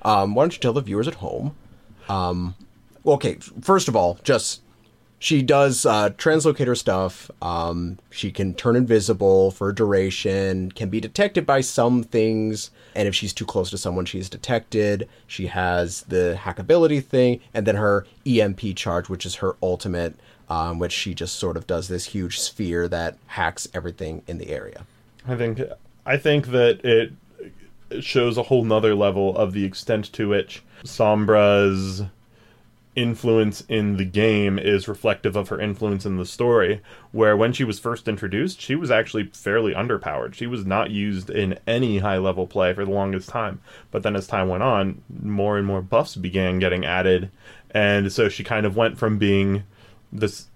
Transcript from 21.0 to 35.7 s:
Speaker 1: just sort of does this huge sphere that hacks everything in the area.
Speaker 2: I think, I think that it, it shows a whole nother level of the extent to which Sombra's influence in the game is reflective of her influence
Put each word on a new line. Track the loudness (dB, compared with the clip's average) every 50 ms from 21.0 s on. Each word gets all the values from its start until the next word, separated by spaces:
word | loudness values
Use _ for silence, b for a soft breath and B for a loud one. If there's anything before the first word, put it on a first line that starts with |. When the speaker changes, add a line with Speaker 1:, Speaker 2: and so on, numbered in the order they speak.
| -6 -6 -6
Speaker 1:
just | -8 -8 -8 -6
sort | -6 -6 -4 -4
of | -6 -6
does | -4 -4 -4 -4 -6
this | -6 -8 -8
huge | -8 -6 -6 -6 -6 -6 -6
sphere | -6 -8 -6 -6 -6 -4 -2 -2 -2 -2
that | -2 -4 -4 -6 -6 -10 _ -14
hacks | -6 -4 -4 -4 -4 -6 -12 -10 -10
everything | -10 -10 -10 -10 -10 -10 -10 -10 -10 -12
in | -12 -12
the | -12 -10 -10
area. | -10 -10 -10 -12 -16 -18 -20 -20 _ _ _ _ _ _ -10
Speaker 2:
I | -8 -6
think, | -4 -4 -4 -4 -6 -8 -10 -10 -16 -20 -20 _ _ _
I | -4 -4 0
think | 2 2 2 2 2 2
that | 2 4 6 4 4 2 2
it, | 4 4 4 4 2 -6 -14 _ _ _ -18 -18 -18 -18 -20 -20 -20 -20 -20 -16 -12
it | -10 -10 -8
shows | 0 2 2 2 2 0
a | -2 0
whole | 2 2 2 4
nother | 4 2 4 4 4 4
level | 4 2 2 2 2 0 0 2 2
of | 0 0 0
the | -2 -4
extent | -4 -4 -8 -4 -4 -2 -2 -4 -6 -6
to | -4 -2 0
which | 2 0 0 -2 -8 -18 -20 B B B B
Sombra's | -12 -2 2 4 4 4 4 4 6 6 6 6 6 6 6 6 4 2 0 -2 -4 -6 -8 -8 -10 -12 _ _ b b b b b b b b b b _ _ _ _
influence | -2 -2 -2 -2 0 2 4 4 4 4 2 0 -4 -6 -4
in | -2 0 0 0 0
the | 0 -2
game | -2 0 2 2 4 4 4 2 2 0
is | 0 2 2 2 2 0
reflective | -4 -8 -2 0 -2 0 0 -2 -2 0
of | -2 -2 -2
her | -4 -4
influence | -4 -4